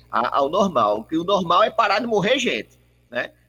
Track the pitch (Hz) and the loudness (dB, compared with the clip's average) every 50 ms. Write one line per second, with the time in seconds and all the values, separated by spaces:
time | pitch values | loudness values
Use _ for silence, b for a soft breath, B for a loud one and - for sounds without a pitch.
0 | _ _ 104 110 120 - - 139 139 143 165 202 202 190 156 123 107 104 104 110 | _ _ -4 -2 -2 0 0 0 0 0 0 0 0 0 2 2 2 2 0 -2
1 | 113 - 156 165 170 180 208 185 185 170 175 190 220 233 - - 220 202 196 220 | -4 -6 -6 -4 -2 0 0 0 0 2 2 2 2 2 2 0 0 2 0 -2
2 | 247 240 220 196 170 220 262 277 240 208 131 107 101 - _ _ _ _ _ _ | -2 -2 -2 0 0 0 0 0 0 -2 -4 -4 -6 -10 _ _ _ _ _ _
3 | _ _ 120 123 - - - _ _ | _ _ -8 -8 -8 -8 -10 _ _